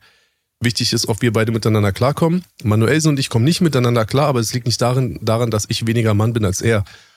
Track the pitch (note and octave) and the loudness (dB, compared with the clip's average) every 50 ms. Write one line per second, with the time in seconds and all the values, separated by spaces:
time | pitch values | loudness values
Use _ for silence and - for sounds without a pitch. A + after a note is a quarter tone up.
0 | _ _ _ _ _ _ _ _ _ _ _ - - A#2+ A#2 - A#2+ A2 - A2+ | _ _ _ _ _ _ _ _ _ _ _ -4 -4 -2 -2 -2 -2 -2 -2 -2
1 | - - A2+ - - A#2+ G#2+ A2+ A2 A2 A2+ A2+ - A#2 G#2+ G#2+ G#2 G2+ F#2+ - | -2 -2 -2 0 0 0 2 2 0 0 0 0 0 2 2 2 2 0 0 0
2 | A#2+ C3 C#3+ - E3+ E3 E3+ F#3 F3 _ _ - - G#2+ G#2+ G#2+ A#2 A2 C3+ D#3 | 0 0 0 2 0 0 0 -2 -4 _ _ -6 -2 0 2 2 4 4 2 2
3 | D3+ D#3 D3 C3+ C3 - - A#2+ A2+ D3 - - F3+ E3 C#3 C3 B2 A#2+ A#2+ A#2+ | 2 2 0 0 -2 -2 0 0 2 2 2 2 0 0 2 2 0 2 2 0
4 | A2 G#2 - C3+ D3+ D3 C3+ A#2+ A2+ - - B2+ A#2 A#2+ G#2+ - B2 A#2+ B2 C3+ | 0 0 0 0 0 2 0 0 -2 -2 -4 -4 -4 -4 -2 0 0 0 0 0
5 | C3 A2+ - - - A2 A2 A#2 B2 A2+ G#2+ G#2+ - - A2 - A2+ A2+ A2+ A#2+ | -2 -4 -4 -6 -4 -2 0 0 0 0 -2 -2 -2 -4 -6 -4 -2 -2 0 0
6 | A2 A2 G#2 G2+ G#2+ A#2 A#2 A#2 G#2+ F#2+ F#2 - - A#2 A2+ G#2 G2 - - - | 2 2 2 2 2 0 0 0 0 -2 -2 0 0 0 0 0 -2 -4 -10 -20
7 | - _ _ | -20 _ _